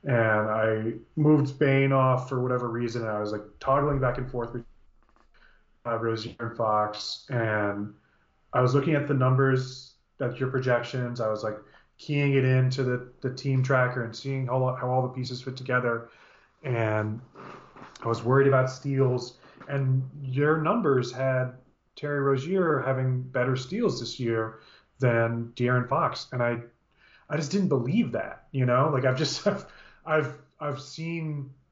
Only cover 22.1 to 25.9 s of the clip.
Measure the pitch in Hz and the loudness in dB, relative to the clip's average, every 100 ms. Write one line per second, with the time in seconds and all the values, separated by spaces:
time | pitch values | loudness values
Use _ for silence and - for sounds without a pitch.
22.1 | 143 139 135 151 190 170 139 127 127 131 | 0 2 0 0 0 2 2 0 0 0
23.1 | 127 127 123 127 131 - 202 220 123 113 | -2 -2 -2 0 -2 -2 -2 -2 -2 -8
24.1 | - 117 113 110 - - - _ _ 123 | -6 -2 -2 -2 -8 -20 -20 _ _ 2
25.1 | 117 113 117 117 - 123 123 120 | 4 2 -2 -6 -2 2 2 2